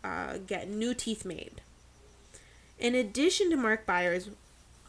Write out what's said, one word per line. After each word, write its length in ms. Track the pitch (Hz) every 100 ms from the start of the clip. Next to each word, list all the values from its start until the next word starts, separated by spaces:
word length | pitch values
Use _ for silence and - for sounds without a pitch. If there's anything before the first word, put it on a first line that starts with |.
uh, 360 | - 85 73 -
get 300 | 185 185 180
new 240 | 208 233
teeth 320 | 247 - 214
made. 360 | 185 160 - - - - - - - - - - - - - -
In 160 | 240 247
addition 540 | 214 233 320 381 359
to 60 | 311
Mark 300 | 226 220 -
Byers, 440 | 180 180 175 196 202 - - - -